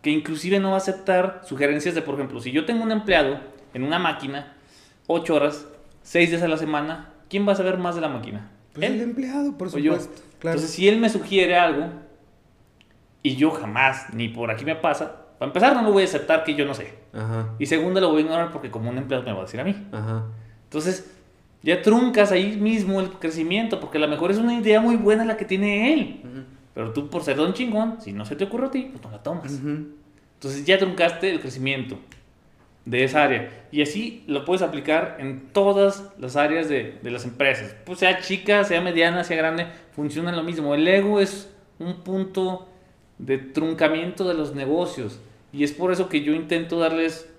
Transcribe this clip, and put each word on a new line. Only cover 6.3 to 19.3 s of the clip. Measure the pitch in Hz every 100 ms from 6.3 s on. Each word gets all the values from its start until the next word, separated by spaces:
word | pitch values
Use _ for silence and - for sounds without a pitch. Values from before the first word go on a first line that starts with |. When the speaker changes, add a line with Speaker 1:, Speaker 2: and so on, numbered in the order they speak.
| 170
Speaker 1:
a | 175
la | 156
semana, | 156 151 151 160 - - -
¿quién | 202 202
va |
a | 190
saber | 185 180
más | 180 170
de |
la | 156
máquina? | 127 110 107 - - _
Speaker 2:
Pues | - 202
Speaker 1:
Él. | 220
Speaker 2:
el |
empleado, | 233 240 262 277 285 -
por | 185
Speaker 1:
O | 143
yo. | -
Speaker 2:
supuesto, | 349 - - - -
claro. | 165 160
Speaker 1:
Entonces, | 160
si | 185 190
él | 220
me | 226
sugiere | 196 - 190 180 175
algo | 175 143 165 - - - _ _ _ _ _ _ _ _ _ _
y | 143 127
yo | 151
jamás, | - 107 110 135 135 -
ni | 113 117
por | 117 117
aquí | 113 139
me | 160
pasa, | 165 143 156 - - _
para | 131
empezar, | 175 240 262
no |
lo | 220
voy | 196
a | 185
aceptar | 147 - 160
que | 160 147
yo | 143
no |
sé. | 135 - - -
Speaker 2:
Ajá. | 110 110 113 110 -
Speaker 1:
Y | 143
segunda, | 160 170 190
lo | 185
voy | 156
a | 156
ignorar | 160 170
porque | - 123
como | 110 113
un | 123
empleado | 123 131
me | 120